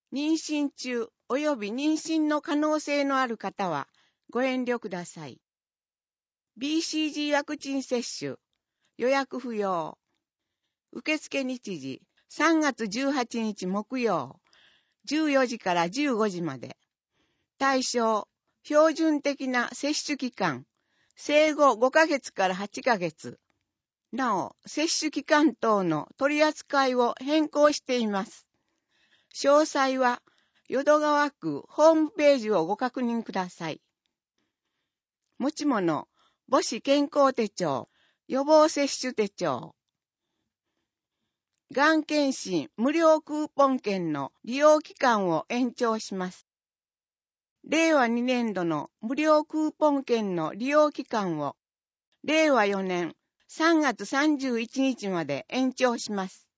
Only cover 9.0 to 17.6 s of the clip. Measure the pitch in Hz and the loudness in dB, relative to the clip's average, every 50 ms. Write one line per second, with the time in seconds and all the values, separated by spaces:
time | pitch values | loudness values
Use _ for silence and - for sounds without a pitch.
9 | 226 247 277 277 269 262 - 262 240 247 233 208 202 190 185 170 156 156 - - | -2 0 0 0 -2 -4 -8 -10 -8 -8 -6 -4 -4 -2 -2 -4 -4 -6 -10 -16
10 | _ _ _ _ _ _ _ _ _ _ _ _ _ _ _ _ _ _ - 240 | _ _ _ _ _ _ _ _ _ _ _ _ _ _ _ _ _ _ -16 -10
11 | - - 311 302 - - - 277 269 254 262 247 - 208 190 151 131 135 127 - | -6 -4 -4 -4 -6 -6 -6 -4 -4 -4 -6 -8 -10 -10 -10 -10 -10 -10 -12 -14
12 | _ _ _ _ _ _ - - 294 320 330 320 311 285 240 - 220 208 180 240 | _ _ _ _ _ _ -4 0 2 2 4 2 2 0 -2 -2 -4 -6 -4 -2
13 | 269 277 285 277 240 233 - 233 226 220 202 - 190 180 190 202 214 - 262 262 | -2 -2 0 -2 -2 -4 -4 -4 -4 -4 -4 -6 -6 -4 -4 -4 -6 -6 -4 -2
14 | 240 220 185 160 127 127 - _ _ _ _ _ _ _ _ _ _ _ _ _ | 0 0 0 -2 -2 -6 -10 _ _ _ _ _ _ _ _ _ _ _ _ _
15 | _ - 277 311 320 302 277 269 262 233 247 220 - 190 175 175 165 175 190 262 | _ -4 -2 0 0 2 2 2 2 0 -2 -4 -4 -2 0 0 0 0 -2 -2
16 | 294 294 247 202 220 214 180 175 170 156 135 127 113 123 - _ _ _ _ _ | -2 0 0 0 0 -2 -2 -4 -6 -6 -8 -8 -12 -16 -18 _ _ _ _ _
17 | _ _ _ _ _ _ _ _ _ _ _ - | _ _ _ _ _ _ _ _ _ _ _ -2